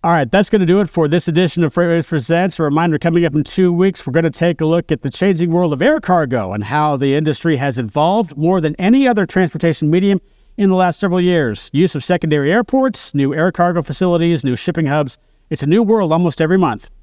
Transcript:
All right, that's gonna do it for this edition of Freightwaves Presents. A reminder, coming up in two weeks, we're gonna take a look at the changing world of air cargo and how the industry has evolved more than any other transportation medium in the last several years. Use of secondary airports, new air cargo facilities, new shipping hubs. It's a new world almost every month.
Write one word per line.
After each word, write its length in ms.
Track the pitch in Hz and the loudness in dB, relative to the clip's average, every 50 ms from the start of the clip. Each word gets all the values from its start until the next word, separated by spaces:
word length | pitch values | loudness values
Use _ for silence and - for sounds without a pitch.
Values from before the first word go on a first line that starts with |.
| - | 2
All 80 | 165 | 2
right, 180 | 170 160 139 113 | 2 2 0 2
that's 200 | - 190 208 - | 2 0 2 2
gonna 160 | - 196 185 | 2 2 2
do 140 | 165 180 196 | 4 2 2
it 80 | 208 160 | 2 0
for 200 | - 170 160 147 | 0 -2 0 2
this 180 | 156 175 - | 0 0 0
edition 380 | - 156 165 185 160 - 175 170 | 0 0 0 0 0 0 0 -2
of 100 | 147 - | 0 0
Freightwaves 320 | 170 175 170 170 170 151 | 0 0 2 0 -2 -2
Presents. 540 | - 170 151 120 - 165 170 185 196 - - | -2 -4 -4 -2 0 0 0 0 -2 -2 -2
A 20 | |
reminder, 340 | 165 147 143 156 170 175 156 | -2 0 0 0 0 0 -2
coming 280 | 147 - 170 165 170 170 | 0 0 0 0 2 0
up 100 | 160 143 | 0 0
in 80 | 151 | -2
two 300 | 147 - - - 185 180 | -4 -2 -2 0 0 2
weeks, 340 | 175 170 185 196 190 - - | 2 2 0 0 -2 -4 -10
we're 60 | - | -2
gonna 180 | 123 160 165 160 | -2 0 0 0
take 300 | - - 170 175 165 - | -2 0 -2 -2 0 0
a 60 | 160 | -2
look 260 | 156 165 175 - - | 0 0 -2 0 -2
at 100 | 160 151 | -6 -4
the 80 | - 139 | -4 -8
changing 400 | - - 185 202 190 160 175 170 | -4 -2 0 0 0 0 0 0
world 220 | 165 175 180 165 | 0 0 0 0
of 100 | 147 131 | 0 0
air 160 | 160 262 302 214 | 0 0 0 0
cargo 540 | - - 185 175 156 127 127 120 104 92 | 0 0 0 2 2 0 -2 -4 -2 -4
and 100 | 95 107 | -6 -6
how 340 | 101 92 135 151 151 151 147 | -6 -2 -2 0 0 0 0
the 180 | 131 139 139 135 | 0 0 0 0
industry 420 | 147 156 151 147 - - 170 156 | 0 0 -2 -2 -2 -2 -2 0
has 200 | 123 135 143 120 123 | 0 -2 -4 -4 -4
evolved 580 | 123 104 - 143 151 170 196 226 226 160 143 | -6 -4 -2 0 0 2 2 0 -2 -4 -4
more 240 | 135 151 170 190 185 | -4 -2 0 0 0
than 160 | 156 156 151 | 0 -2 -4
any 320 | - 175 196 240 269 277 254 | -2 2 2 4 4 4 2
other 180 | 233 208 190 | 2 2 -2
transportation 640 | - - 190 185 165 - 160 - 165 156 - 160 151 | 0 2 0 0 0 -2 -2 -2 -2 0 0 0 2
medium 300 | 160 180 190 202 196 180 _ _ _ _ _ _ - - | 2 2 2 2 0 0 _ _ _ _ _ _ -4 0
in 100 | 202 196 | 0 2
the 80 | 190 | 2
last 240 | 185 185 180 156 - | 2 2 0 0 -2
several 200 | - 190 175 185 | -4 -2 0 0
years. 500 | 175 180 180 165 143 117 107 - - - | 2 2 2 2 0 -2 -4 -6 -10 -4
Use 240 | - 139 180 180 - | 0 0 0 2 0
of 80 | 147 - | -4 -2
secondary 480 | - 180 165 - 156 151 147 139 147 | -2 -2 0 0 0 0 0 2 2
airports, 640 | 175 233 233 - - 269 262 262 - - - - - | 2 0 0 0 0 0 0 0 -4 -6 -12 -6 -2
new 200 | 143 139 135 143 | -2 -2 0 0
air 160 | 156 160 185 | 0 0 -2
cargo 320 | - - 175 175 175 170 | 0 0 0 0 0 -2
facilities, 640 | 147 - 147 - 190 180 175 165 170 170 170 151 - | -4 -4 -4 -2 0 0 2 2 2 2 0 0 0
new 100 | 135 123 | -2 -4
shipping 320 | 117 - - 165 170 160 | -2 -4 -4 -2 -2 -2
hubs. 320 | 143 143 151 147 131 - _ _ _ _ _ _ _ | 0 0 -2 -2 -4 -6 _ _ _ _ _ _ _
It's 120 | 156 - | -8 -4
a 40 | 143 | 0
new 160 | 143 165 220 | 2 2 2
world 300 | 240 196 226 220 196 160 | 4 2 2 0 2 0
almost 280 | 156 165 175 170 139 - | 0 0 0 -2 0 0
every 180 | 165 156 185 190 | 0 2 2 2
month. 320 | 180 143 113 101 - - - - | 2 0 -2 -4 -10 -18 -20 -20